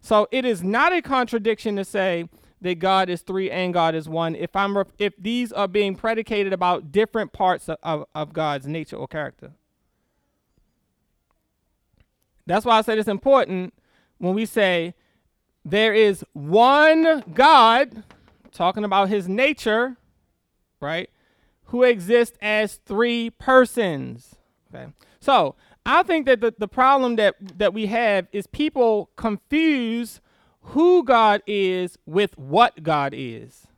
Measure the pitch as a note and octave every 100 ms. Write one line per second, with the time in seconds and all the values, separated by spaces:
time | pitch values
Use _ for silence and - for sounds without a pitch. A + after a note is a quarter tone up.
0 | - G#3+ G#3 C4 B3+ F#3+ F3+ A3+ D#4+ F4+
1 | - C4 A#3+ A3+ G#3+ A3 A3+ G3+ F#3+ G#3
2 | F#3 E3+ E3 _ _ _ F3+ E3+ F#3+ F#3+
3 | F#3 F3 - F#3+ F#3+ F3+ F3+ F3 E3 D#3+
4 | D#3 D#3+ E3 E3 E3+ F#3+ G3 G3+ F#3+ _
5 | G3+ G3 G3 A#3+ A#3+ - G3 G3+ G3+ F#3+
6 | A3 A3+ A3 G#3 G3 F#3 F3+ F3+ D#3 F3
7 | A3 A3+ G3+ - F#3 F3+ - D#3+ E3 D#3
8 | - D#3 D3+ D#3+ D#3 C#3+ C3+ D#3+ D3+ -
9 | C3+ D#3 C3+ _ C3 _ _ _ _ _
10 | _ _ _ _ _ _ _ _ _ _
11 | _ _ _ _ _ _ _ _ _ _
12 | _ _ _ _ - F#3 A#3+ A3 A3 A3
13 | G#3+ G3+ C#4 C4+ - F#3 F3+ _ _ _
14 | _ _ F3+ G3 A3 A3+ G3 F3 E3+ -
15 | _ _ _ _ _ _ D3 G3 A3 G#3+
16 | G#3+ F#3+ - D3+ C#3+ G3+ B3 C#4+ D#4 D#4+
17 | D#4+ D4+ G3+ E3 C#4+ D4 A3+ A#3 C#4 A3
18 | - _ _ _ _ - F3 G3 G#3 G3
19 | G3 G#3 F3 G3+ C#4 - A3+ A3 B3+ B3
20 | _ _ _ _ _ _ _ _ C#3+ E3
21 | - _ _ _ _ _ _ A#3+ B3 A3+
22 | F3 A#3+ A#3+ _ G#3 G#3+ G#3+ - _ G3+
23 | A#3+ A#3+ A#3 _ - B3+ B3 A#3+ G3 C#3+
24 | B2+ A#2+ _ _ _ _ _ C3 B2+ _
25 | _ _ - B3+ C#3+ - _ _ - D4+
26 | F4+ E4 C4+ B3 A#3 A3 G#3 - C4 C#4
27 | B3+ A3+ G3+ - G3 F3+ G#3 G#3 G#3 A#3
28 | A#3 G3 F3+ G#3 - - D4+ C4+ A#3 G#3
29 | - - A3+ G3+ _ D4+ D#4+ C#4 A#3 A#3
30 | A#3 - _ _ _ _ - C#4 E4+ F4+
31 | B3+ A#3 A3 G#3 - G#3 F#3 F#3 F3+ -
32 | - E3+ G#3 - C3+ E3+ A#3+ - D#3 D3+
33 | C#3 A#2 B2+ A2+ A2+ _ _